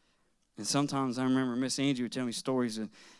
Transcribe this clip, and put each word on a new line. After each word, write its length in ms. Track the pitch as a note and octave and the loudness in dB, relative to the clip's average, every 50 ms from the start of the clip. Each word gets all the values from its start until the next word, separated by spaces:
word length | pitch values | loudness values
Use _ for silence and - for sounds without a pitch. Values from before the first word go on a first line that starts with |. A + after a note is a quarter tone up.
| _ _ _ _ _ _ _ _ _ _ _ | _ _ _ _ _ _ _ _ _ _ _
And 100 | - G#2+ | -8 -4
sometimes 520 | G#2 - C#3 C#3+ C#3 C3 C#3 C3+ C3 A#2 B2+ | 0 0 2 2 0 0 0 0 0 0 0
I 60 | C3 | 2
remember 320 | C3 C3 C3 C3 B2+ A#2+ | 2 4 2 2 2 0
Miss 220 | B2 C3 B2+ - - | 0 -2 -2 0 0
Angie 240 | C3+ C#3 C#3 B2 | 0 0 0 0
would 100 | B2 A2 | -2 -4
tell 140 | G#2+ C3 B2+ | -4 -4 -4
me 60 | A#2+ | -4
stories, 460 | A2+ - - - C3 C3 B2 A#2+ G#2+ A2 | -4 -4 -2 0 2 2 2 2 0 -2
and 120 | A2 G#2 - - - - - | -6 -6 -8 -12 -20 -20 -20